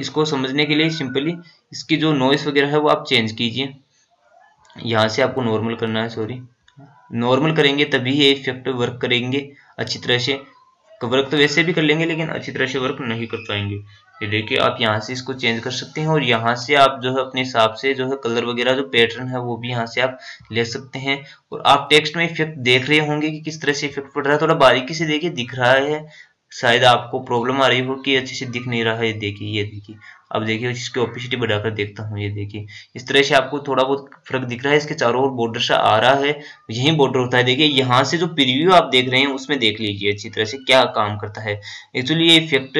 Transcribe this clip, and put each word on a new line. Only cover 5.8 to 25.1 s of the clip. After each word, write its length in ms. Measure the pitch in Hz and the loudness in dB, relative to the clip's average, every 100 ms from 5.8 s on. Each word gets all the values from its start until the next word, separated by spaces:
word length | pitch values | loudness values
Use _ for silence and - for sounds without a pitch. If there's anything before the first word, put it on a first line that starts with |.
| 113 110 | -2 -2
है, 60 | 113 | -4
sorry 300 | 117 110 127 - _ _ - - _ _ | -6 -8 -8 -16 _ _ -20 -20 _ _
Normal 420 | 117 120 131 160 | -2 2 2 2
करेंगे 300 | 156 143 143 147 | 4 2 2 0
तभी 220 | 135 123 | 0 0
ये 160 | 143 139 | 4 4
effect 360 | 139 - 127 135 | 4 -2 -6 -6
work 280 | 127 120 123 | -2 -4 -2
करेंगे 460 | 123 123 123 135 139 - _ - | -2 -2 0 -4 -6 -16 _ -10
अच्छी 200 | - - | -8 -6
तरह 200 | 127 123 | 0 0
से। 200 | 131 135 - _ _ _ _ - | 0 -4 -8 _ _ _ _ -10
वर्क 280 | 117 131 135 | -2 0 0
तो 60 | 151 | 2
वैसे 260 | 143 165 | 2 2
भी 80 | 165 | 0
कर 100 | 165 | 0
लेंगे 220 | 156 151 165 | 2 2 0
लेकिन 220 | 160 156 | -2 -4
अच्छी 240 | - 127 | -6 -8
तरह 140 | 127 131 | -4 -2
से 120 | 135 | -2
वर्क 180 | 127 143 | -4 -4
नहीं 240 | 123 113 117 | -6 -6 -6
कर 100 | 107 | -8
पाएंगे। 360 | - 104 101 | -6 -6 -4
ये 520 | 101 - - _ - 107 | -8 -12 -20 _ -12 -4
देखिए 300 | 107 107 131 | -4 -2 0
आप 180 | 123 - | 0 2
यहाँ 200 | 117 107 | 0 0
से 120 | 110 | -4
इसको 220 | 127 - | -8 -8
change 240 | 131 117 113 | -4 -2 -2
कर 100 | 123 | -4
सकते 280 | 127 - - | -8 -8 -6
हैं 80 | 156 | 0
और 140 | 156 | 0
यहाँ 300 | 123 113 117 120 | 2 0 0 -2
से 180 | - 143 | 0 4
आप 240 | 135 131 | 4 2
जो 100 | 127 | -2
है 80 | 131 | -2
अपने 200 | 131 131 | -2 -4
हिसाब 340 | 127 117 110 | -2 2 2
से 200 | - 135 | 2 -2
जो 120 | 131 131 | -2 -2
है 80 | 135 | -4
color 200 | 120 117 | -2 -2
वगैरह 300 | 120 120 120 | -2 -2 0
जो 80 | 131 131 | 0 0
pattern 400 | 117 117 120 127 | 2 2 0 -8
है 120 | 127 | -6
वो 160 | 123 117 | -6 -8
भी 140 | 120 | -6
यहाँ 160 | 123 117 | -4 -4
से 140 | 123 | -2
आप 180 | 127 127 - - - | -2 -4 -16 -20 -6
ले 120 | 110 113 | -4 -4
सकते 320 | - - 139 | -6 -10 -8
हैं। 220 | 135 139 - - _ | -4 -6 -8 -20 _
और 100 | - - | -2 2
आप 200 | 139 135 | 2 4
text 260 | 151 151 170 | 2 2 -2
में 80 | 165 | -4
effect 320 | 165 156 156 | -2 -4 -2
देख 280 | 123 127 127 | 2 2 4
रहे 100 | 151 | 2
होंगे 300 | 151 151 156 | 2 -2 -2
कि 100 | 156 | -4
किस 200 | 156 156 | -10 -6
तरह 100 | 139 | -4
से 140 | 143 143 | -2 -4
effect 280 | 139 - | -8 -8
पड़ 100 | 143 | -4
रहा 100 | 139 | 0
है, 60 | 147 | 2
थोड़ा 120 | 156 127 | 2 6
बारीकी 380 | 127 127 131 | 6 6 0
से 120 | 156 | -4
देखिए 240 | 160 | -2